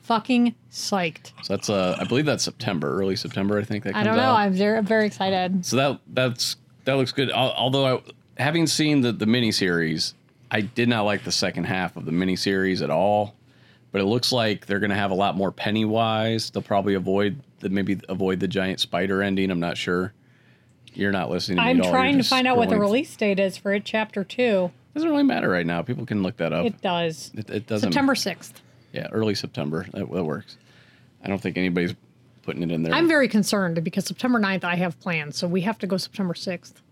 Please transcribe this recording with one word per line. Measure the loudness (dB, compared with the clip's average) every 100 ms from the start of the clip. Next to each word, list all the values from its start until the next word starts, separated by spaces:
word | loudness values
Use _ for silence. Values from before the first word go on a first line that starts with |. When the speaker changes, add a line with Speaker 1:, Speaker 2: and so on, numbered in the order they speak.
Speaker 1:
Fucking | 0 -2 4 4 4 0 -16
psyched. | -10 -2 0 0 -4 -20 -16
Speaker 2:
So | -4 -4
that's, | 0
uh, | 2 2 0
I |
believe | 0 2 2
that's | 0
September, | -2 -4 -2 -2 0 0
early | 0 -2
September, | -4 -2 0 0
I |
think | -2 -4
that | -4 0
Speaker 1:
I |
Speaker 2:
comes | 2
Speaker 1:
don't | 2
know. |
Speaker 2:
out. | 4 4
Speaker 1:
I'm | 2
very, | 2 2 2
very | 2 2 0
excited. | 0 -2 0 0 -2
Speaker 2:
So | 0 2
that, | 2 0 -4
that's, | -2 -2 -2 -6 -6 _ -6
that | 0
looks | 2 0
good. | 0 -2
Al-, | 0 0 0
although | 0 2 2 0
I, | -4 -20 _ -2
having | 0 2 2
seen | 2 4 4
the, | 4
the | 2
miniseries, | 2 4 2 2 2 2 0 0 -4 -8 _ _ -4
I | -2
did | -2 0 2
not | 2
like | 2 0
the | -2
second | -2 -2 -2
half | -4 -2 -2 -4
of |
the | -4
miniseries | 0 0 0 0 0 0 0
at | 0
all. | 0 2 2 -2 -8 _ _ -20 -20 _
But | -2
it |
looks | 0 0 0
like | 2 0 -2 -2
they're | -2
gonna | 0
have | 0 0
a |
lot | 0 0 0
more | -2
Pennywise. | -2 -2 0 0 0 0 0 0 -2 -4
They'll | -8
probably | -2 0 2
avoid | 0 2 2 0 -2 -14 _
the, | -4
maybe | -2 -2 -4 -4
avoid | -2 0 0
the | 0
giant | 0 -2 -2
spider | -2 -2 0 0
ending. | 0 0 0
I'm | 0
not | -2 -4
sure. | -2 -2 -2 -8 _ _ _ _ _ _ -18
You're | -4 0
not | 0 0
listening | -2 -2 0
to |
me | 2
Speaker 1:
I'm | 4
Speaker 2:
at | 4
all. |
You're | 2
Speaker 1:
trying | 2
to | 2
Speaker 2:
just | 2
Speaker 1:
find | 2 2
out | 2
what | 2
the | 2
Speaker 2:
scrolling. |
Speaker 1:
release | 2 0 -2 -2
date | 0 2
is | 0 -2
for | -2
It | -2
Chapter | -2 -4 -4 -6
Two. | -6 0 2 2 0 -6 _
Speaker 2:
Doesn't | -2 0
really | 4
matter | 4 4 2
right | 2 2
now. | -2
People | -2 -6 -4
can | -2
look | -2 -2
that | -2
up. | 0 -2
Speaker 1:
It | -2
does. | -4 -2 -2 -6 -12
Speaker 2:
It, | -12 -6
it | -8 -4
doesn't. | -2 0
Speaker 1:
September | 2 2
sixth. | 0 -2 -8 -14 -20 _ _ _
Speaker 2:
Yeah, | -10 -4
early | 0 0
September. | 0 -4 -6 -4 -4 -6
That, | -8 -6
that | -4
works. | -2 -4 -8 -20 _ -20 -20 -20 _ _
I | -6
don't | -4
think | -2 0
anybody's | 0 2 0 -4 _ _ _ _
putting | -8 -4
it | -2
in | -2
there. | 0
Speaker 1:
I'm | 2 4
very | 4 4
concerned | 2 2 0 0 -2
because | -4 -4
September | -6 -4 0 2
ninth | 0 -2
I | -2 -2
have | -2 -4
plans, | -4 -4 -4 -4
so | -2
we | 0
have | 0 -2
to | -2
go | -2
September | -4 -4 -4
sixth. | -4 -6 -8 -10 -20 _